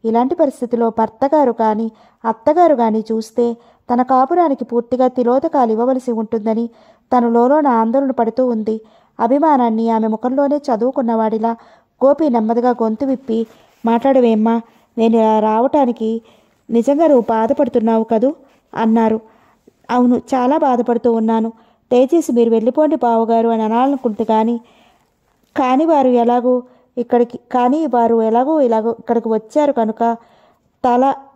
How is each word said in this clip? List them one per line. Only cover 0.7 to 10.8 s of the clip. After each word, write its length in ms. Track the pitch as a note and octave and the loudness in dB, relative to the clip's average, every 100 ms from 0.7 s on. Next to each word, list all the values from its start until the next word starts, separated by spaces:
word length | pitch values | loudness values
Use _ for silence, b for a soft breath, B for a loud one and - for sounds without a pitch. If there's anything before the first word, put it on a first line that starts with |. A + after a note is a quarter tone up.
| A#3+ A#3 | -2 -2
భర్తగారు 600 | A3+ A3 - C#4 D#4 C4+ | -2 -4 -2 0 2 0
కానీ 380 | A3+ A3 G#3+ A3+ A3 b b | 0 -2 -2 -4 _ b b
అత్తగారు 500 | A3+ A3+ - D#4 F4 | -6 -4 0 2 2
కానీ 300 | C4+ A#3 A3 G#3+ | 2 0 -2 -2
చూస్తే 440 | A3+ A3 - A#3 A#3 b b _ | -6 -4 -4 -2 -4 b b _
తన 100 | A#3+ | -2
కాపురానికి 640 | B3 C4 C4 F4 E4 C4+ | 2 2 2 2 0 -2
పూర్తిగా 440 | A#3+ A#3+ A#3 B3 B3+ | -4 -4 -4 -2 0
తిలోదకాలు 640 | B3+ A#3+ B3+ D#4+ D4+ A#3+ | 0 0 0 0 0 0
ఇవ్వవలసి 400 | A3 B3 C4 B3 | 0 0 -2 -2
ఉంటుందని 580 | A3+ A3 A3+ G#3 A3 A#3 b b b _ B3 | -6 -4 -4 -4 -4 -6 b b b _ 0
తను 120 | A#3 | 2
లోలోన 380 | A#3 A#3+ D4+ D4 | 2 2 2 2
ఆందోళన 440 | A#3 A3+ B3+ C#4 | 0 0 0 -2
పడుతూ 360 | B3 A3+ A3 B3+ | -2 -2 0 -2
ఉంది. 340 | A3+ G#3+ A3 b b b - | -2 -4 -6 b b b -6
అభిమానాన్ని 680 | A3+ C#4 D#4 C#4 A#3 A3 A3+ | 0 2 2 2 2 0 0
ఆమె 160 | A3+ A3 | 0 -2
ముఖంలోనే 500 | A3 B3+ C4+ C#4+ D4 | -4 -4 -2 0 -2
చదువుకున్నవాడిలా 1000 | C#4+ A3+ | -2 -2